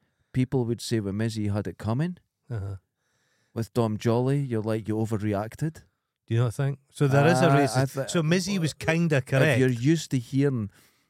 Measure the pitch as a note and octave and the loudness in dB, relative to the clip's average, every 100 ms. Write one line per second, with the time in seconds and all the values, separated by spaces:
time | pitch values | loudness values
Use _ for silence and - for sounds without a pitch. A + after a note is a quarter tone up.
0 | _ _ _ B2+ B2+ C3+ A#2 A2+ - A2+ | _ _ _ -4 -2 -2 -2 -4 -4 -4
1 | G2 G2+ A2+ A2 G#2 G#2 F#2 - G#2+ B2 | -2 -4 -4 -2 -2 -2 -4 -6 -4 -2
2 | F3 F3 _ _ - A2+ G2 F#2+ _ _ | -4 -6 _ _ -10 -8 -8 -10 _ _
3 | _ _ _ _ _ - A2 B2 A2+ G#2+ | _ _ _ _ _ -6 -2 0 0 0
4 | A#2+ A#2 C3 C#3+ C#3 A2+ G#2+ A2 G#2 G#2+ | 2 2 2 0 -2 -2 -2 -4 -2 -2
5 | A2 G#2+ G#2+ G2 A2 - D#3 - _ _ | 0 -2 0 -2 -4 -6 -6 -6 _ _
6 | _ _ _ A2+ B2 - C#3 C#3 _ - | _ _ _ 0 0 0 -4 -6 _ -2
7 | C#3+ C#3 D3 - E3 C#3+ C3+ B2 C3+ C3+ | 2 6 6 4 4 4 4 2 0 -2
8 | C3 F3 D#3 F3+ F3+ G3 D#3 - - E3 | -4 -2 0 0 0 -2 -2 -2 -2 0
9 | E3+ C#3+ - C3+ D#3 F3 B2+ A#2 C3+ E3 | 2 0 0 2 2 4 2 2 2 0
10 | - C3+ A#2 C3+ C#3+ B2 G2+ - _ _ | 0 -4 -2 0 0 0 -6 -10 _ _